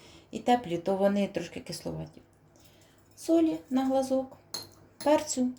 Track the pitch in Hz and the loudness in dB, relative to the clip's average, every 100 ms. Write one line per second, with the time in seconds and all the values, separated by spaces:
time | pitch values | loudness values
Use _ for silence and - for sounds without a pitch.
0 | - - _ 214 - 240 175 170 180 190 | -20 -20 _ -8 0 0 0 -4 -2 2
1 | 196 202 196 180 175 - - 170 170 160 | 2 2 -2 -4 -8 -12 -12 -12 -10 -10
2 | 156 - - _ _ _ - _ _ _ | -12 -16 -20 _ _ _ -20 _ _ _
3 | _ - - 330 320 320 - 254 262 269 | _ -14 2 4 4 0 -2 -2 2 0
4 | 262 262 254 - _ - - - - _ | 2 -2 -2 -12 _ -16 -16 -20 -20 _
5 | 285 302 - - 254 | 4 4 2 -2 -2